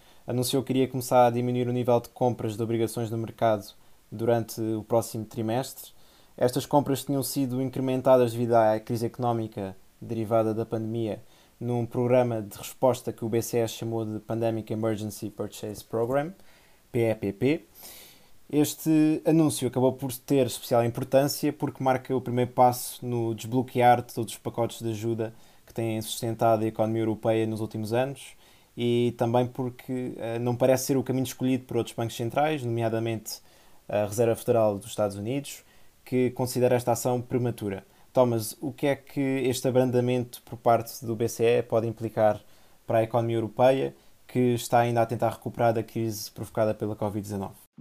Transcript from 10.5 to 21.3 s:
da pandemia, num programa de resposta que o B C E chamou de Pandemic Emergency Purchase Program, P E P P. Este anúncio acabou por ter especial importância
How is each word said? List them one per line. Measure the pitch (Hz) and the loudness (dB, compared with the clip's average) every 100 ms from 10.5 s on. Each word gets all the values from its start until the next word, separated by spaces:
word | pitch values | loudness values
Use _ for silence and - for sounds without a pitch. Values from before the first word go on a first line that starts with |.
da | 107 113 | 0 -4
pandemia, | 113 110 117 113 - - - _ - | -4 -4 -4 -4 -6 -12 -20 _ -10
num | 120 120 117 | -4 -2 -2
programa | 131 123 127 123 113 | -2 4 4 4 0
de | 101 - | -6 -12
resposta | - - 135 113 - | -16 -2 0 0 -4
que | - 113 | -8 -2
o | |
B | 117 | -2
C | 113 120 | 0 -2
E | 110 | -2
chamou | - 113 113 110 | -4 -6 -4 -4
de | 107 | -6
Pandemic | - 113 113 110 107 | -6 -4 -2 -2 -4
Emergency | 113 113 107 107 - 107 | -4 -2 -2 -6 -8 -10
Purchase | - 104 - 107 101 | -8 -10 -8 -10 -10
Program, | - - 120 135 156 196 - - _ _ _ | -6 -4 0 0 -2 -8 -20 -20 _ _ _
P | 117 | 0
E | 113 107 | 0 0
P | 98 | -4
P. | 98 127 165 - - - - - - - - - | -2 0 0 -4 -20 -20 -20 -20 -20 -20 -20 -4
Este | 147 151 - 160 156 156 156 170 | 0 0 0 2 4 4 2 4
anúncio | 160 151 - 123 | 4 4 2 -2
acabou | 127 131 | 2 2
por | 127 131 | 0 -6
ter | - - 139 120 | -8 0 2 2
especial | - - 123 | -2 0 2
importância | 117 120 127 135 143 | 2 -2 2 4 2